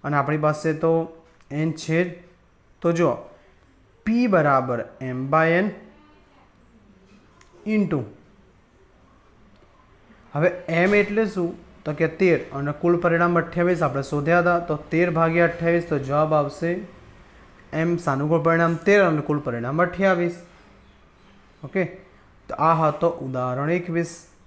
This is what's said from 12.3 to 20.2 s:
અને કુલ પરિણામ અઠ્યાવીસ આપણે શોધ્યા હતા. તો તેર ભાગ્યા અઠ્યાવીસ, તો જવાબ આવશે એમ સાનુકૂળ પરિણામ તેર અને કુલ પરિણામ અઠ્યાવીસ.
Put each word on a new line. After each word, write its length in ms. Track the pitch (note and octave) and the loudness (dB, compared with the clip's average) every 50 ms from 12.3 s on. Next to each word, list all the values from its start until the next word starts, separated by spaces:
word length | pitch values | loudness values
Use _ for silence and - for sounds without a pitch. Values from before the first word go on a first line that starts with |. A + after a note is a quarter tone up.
| E3 C3 - - - | 4 2 0 -6 -8
અને 180 | C#3 C#3 D3 | -6 -4 -4
કુલ 260 | D3 - - F3 F3 | -4 -2 0 0 2
પરિણામ 400 | E3+ E3+ E3+ E3 E3 F3 F3 F3 | 2 2 0 2 2 2 2 2
અઠ્યાવીસ 440 | E3+ E3 E3+ - F3 F3 F3+ F3+ D#3 | 0 -2 -2 -2 0 0 0 2 0
આપણે 200 | D#3+ C#3 B2+ C#3 | 0 -2 -2 -4
શોધ્યા 380 | C3+ - - D3 C#3+ D#3+ E3+ F3 | -6 -4 -4 -2 0 2 2 4
હતા. 200 | E3+ F3 F3 E3+ | 4 2 2 0
તો 160 | E3+ - D#3 | 0 -2 -6
તેર 360 | D3+ - - - D#3+ F3 F3 | -6 -4 -2 0 2 2 2
ભાગ્યા 340 | E3 E3 E3 E3 D#3+ F3 E3+ | 2 0 0 2 4 2 2
અઠ્યાવીસ, 400 | E3 E3+ - E3 E3+ E3+ E3+ E3+ - | 2 0 0 0 2 2 2 0 -2
તો 100 | D#3 C#3 | -4 -4
જવાબ 340 | C3 C3 C#3 D3 D#3 D#3 D#3 | -2 -2 0 0 2 2 2
આવશે 480 | D3+ C#3+ C#3+ - - E3+ E3 F3 G3 G#3+ - - - - - - - - - - - - - - - - - - | 0 0 -2 -4 -4 -4 -4 -4 -4 -6 -14 -18 -20 -20 -20 -20 -20 -20 -20 -20 -20 -20 -20 -20 -20 -18 -8 -4
એમ 240 | D3+ E3 F3 F3 | -2 0 0 0
સાનુકૂળ 440 | E3+ F3 D#3 C3+ C3 D3 D3+ E3+ D#3+ | -2 -2 -2 -2 -2 0 0 0 2
પરિણામ 340 | D3+ E3 E3 E3 E3+ E3 E3+ | 2 2 2 2 2 0 0
તેર 280 | D#3+ - G3+ G3+ G#3 G3 | 0 2 4 6 6 6
અને 180 | F3 D#3 D3+ | 4 2 0
કુલ 180 | D3 - D3 D3 | 0 -2 -2 -2
પરિણામ 420 | C#3+ C3+ A#2+ A#2 A2+ B2 C#3+ D#3+ | -2 -4 -6 -4 -4 -4 0 0
અઠ્યાવીસ. 600 | F3+ F3 F3 F3 G3 G3 F#3 E3+ | 0 0 0 0 2 2 2 2